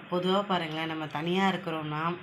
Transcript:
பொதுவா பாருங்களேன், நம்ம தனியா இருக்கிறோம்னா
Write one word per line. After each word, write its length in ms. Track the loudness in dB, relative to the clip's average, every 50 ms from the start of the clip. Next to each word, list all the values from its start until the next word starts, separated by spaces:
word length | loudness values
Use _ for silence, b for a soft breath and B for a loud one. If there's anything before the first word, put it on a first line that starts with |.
| -6 -4
பொதுவா 340 | -2 0 2 4 4 2 2
பாருங்களேன், 420 | 2 2 0 0 0 -2 -2 -2 -2
நம்ம 200 | -4 -4 -4 -4
தனியா 420 | -4 -4 -2 0 2 4 4 4
இருக்கிறோம்னா 640 | 2 2 -2 -4 -4 -2 -2 -2 -2 -2 0 -2 -2 -4